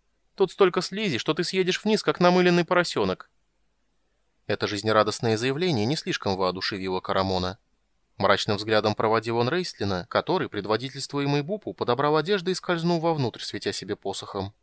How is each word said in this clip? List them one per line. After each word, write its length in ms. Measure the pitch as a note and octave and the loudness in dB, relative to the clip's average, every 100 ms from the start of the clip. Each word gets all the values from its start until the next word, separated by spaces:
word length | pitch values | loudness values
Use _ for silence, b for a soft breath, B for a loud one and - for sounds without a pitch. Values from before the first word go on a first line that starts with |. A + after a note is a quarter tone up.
| _ _ _ | _ _ _
«Тут 160 | - F#3 | -2 0
столько 300 | - F#3+ F#3 | 4 4 4
слизи, 380 | - F#3+ G#3+ A#2 | -4 -4 -2 -2
что 160 | - | -2
ты 100 | D#3 | -2
съедешь 400 | E3+ F#3+ F3+ - | 0 0 0 0
вниз, 180 | G#3 G#3+ | 2 2
как 160 | - - | 2 4
намыленный 460 | F3+ F3+ F3+ F3 | 4 6 4 4
поросёнок». 640 | E3 F3+ E3+ C3 G2 F#2 - _ _ _ _ _ _ _ _ _ _ _ - | 2 2 2 0 0 -2 -8 _ _ _ _ _ _ _ _ _ _ _ -6
Это 200 | G2+ G2 | -4 -2
жизнерадостное 720 | G2+ A2 G#2+ G#2 - A#2 G#2+ | -2 2 4 2 0 0 0
заявление 500 | B2+ C#3 F#3 B2 A2 | 0 -2 0 0 0
не 100 | D#3 | -2
слишком 400 | F#3+ - - F#2+ | -4 -4 -2 0
воодушевило 640 | F#2 F#2 - G2+ F#2+ F#2 | 0 -2 -6 -6 -4 -4
Карамона. 580 | - F#2+ F#2+ F#2 F#2 F#2 _ _ _ _ _ - | -2 0 0 0 -2 -6 _ _ _ _ _ -2
Мрачным 380 | G2 G2 - G2+ | 2 2 2 -2
взглядом 380 | G#2+ G#2+ G#2+ | 2 2 2
проводил 440 | G#2 A2 A2 A2 A#2 | 2 2 2 0 -2
он 100 | A#2+ | 0
Рейстлина, 580 | F3 F3+ - G2 F#2 F2 | -2 -4 -4 -2 -2 0
который, 380 | G#2 - F3+ A#2+ | -2 0 -2 -2
предводительствуемый 920 | G#2 G2+ A2 C3+ C3+ - C#3+ C#3 D3 | -6 -2 -2 -2 -8 -6 -4 0 0
Бупу, 300 | C#3+ G#3 - | -2 -8 -8
подобрал 440 | - D3 A#2+ D3 D#3 | -6 -2 2 2 2
одежды 340 | D#3 G3+ F3 | 2 -2 -2
и 40 | |
скользнул 460 | F3+ - E3+ E3+ E3+ | -4 -2 0 2 2
вовнутрь, 400 | E3+ D#3 A#2+ - | 2 0 -2 -4
светя 320 | - G2+ G2+ | -10 -6 -6
себе 240 | - F#2+ G2+ | -6 -6 -6
посохом. 560 | G2 F#2+ - G2+ F#2+ - | -6 -8 -6 -8 -8 -10